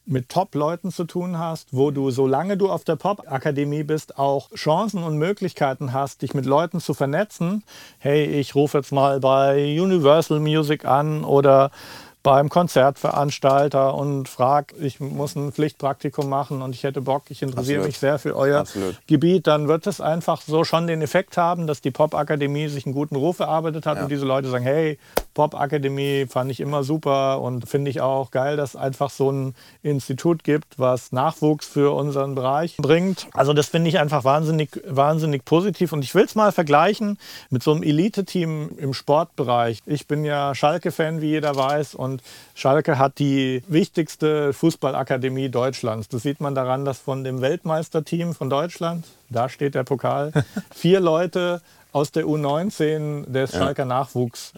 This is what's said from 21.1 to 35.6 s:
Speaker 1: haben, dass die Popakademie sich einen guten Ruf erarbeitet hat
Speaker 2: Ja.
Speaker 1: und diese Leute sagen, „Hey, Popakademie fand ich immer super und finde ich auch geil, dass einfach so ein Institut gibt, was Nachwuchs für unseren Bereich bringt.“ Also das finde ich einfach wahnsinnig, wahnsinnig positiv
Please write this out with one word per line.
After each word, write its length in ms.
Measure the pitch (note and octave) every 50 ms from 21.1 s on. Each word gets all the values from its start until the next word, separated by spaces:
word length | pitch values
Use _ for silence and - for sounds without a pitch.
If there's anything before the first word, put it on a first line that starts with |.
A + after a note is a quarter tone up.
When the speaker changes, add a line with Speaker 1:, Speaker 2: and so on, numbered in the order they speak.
| - F3+ G3 - -
Speaker 1:
haben, 300 | F3+ E3+ E3+ F3+ F3 E3
dass 140 | D#3 C#3+ -
die 100 | - C#3+
Popakademie 800 | - - D#3 D3+ - D3+ D3 D3 D#3 C#3+ C#3+ C#3 C#3+ D3 D#3 D3
sich 180 | D3 C3+ -
einen 80 | C#3 B2+
guten 220 | C#3+ D3+ D3+ D3
Ruf 220 | C3+ C#3+ F3 F3 -
erarbeitet 480 | E3 D3+ D#3 D#3+ D#3+ D#3+ D3+ D#3+ -
hat 100 | D3+ D3
Speaker 2:
Ja. 60 | F#2+ C#3+
Speaker 1:
und 60 | C#3
diese 160 | D3 C#3 C#3
Leute 240 | C3 C3 C#3 C3+ B2+
sagen, 140 | B2+ B2 B2
„Hey, 340 | C3 C#3+ D#3+ D#3+ D#3 D3 - _ - - - - - _
Popakademie 920 | - D3 D3+ - - D3 C3 D#3 D3 C#3 C#3 C#3 C#3 C#3 C#3 C#3 C#3 C3+
fand 240 | B2 - C3 B2 C3+
ich 100 | B2 -
immer 240 | D3 C#3+ D3+ C#3+ C3+
super 560 | C3+ D#3 D#3 - C#3+ C#3 C#3 C3+ C3+ C3+ C#3
und 280 | B2+ B2 B2+ A#2+ A2+ -
finde 220 | - C#3 C#3+ C#3
ich 100 | A#2+ -
auch 300 | B2+ C3 C3+ C3+ C3 -
geil, 260 | - C3 C3 C#3+ D3+
dass 200 | D3 C#3+ - -
einfach 340 | - C3+ C3+ C3+ - C#3+ C3+
so 200 | - - C3+ C3+
ein 240 | C#3 C3+ C3 C3 B2 - - - - _
Institut 640 | - D3+ C#3+ C3+ - - C3+ - - E3+ E3+ D#3+ -
gibt, 340 | D3 D3 D3+ - _ - -
was 340 | C3 B2+ B2+ B2 - -
Nachwuchs 540 | B2+ B2+ C#3 C3 - - D3+ D3+ D3+ D3 -
für 280 | - - D3 C#3+ C#3+ D3
unseren 400 | C#3 C#3+ D3 C#3 C#3 C3+ C#3 C3+
Bereich 420 | C3+ B2+ C3 C#3 D3+ E3+ E3 -
bringt.“ 520 | - C#3 C3+ D#3+ E3+ F#3 G3 F3+ - - -
Also 200 | - - C3+ C#3+
das 140 | D3 D3 D3 -
finde 200 | - E3 E3+ E3
ich 100 | D#3 F3+
einfach 260 | D3 C#3+ D3+ C#3 A2+
wahnsinnig, 580 | C3 C#3+ D#3 D#3+ D#3 D#3+ D#3 D3+ - - - -
wahnsinnig 580 | G3+ C#3 C3+ C#3 D3+ D#3+ D#3 D#3+ D#3 C#3+ C3+ -
positiv 480 | - D#3 E3+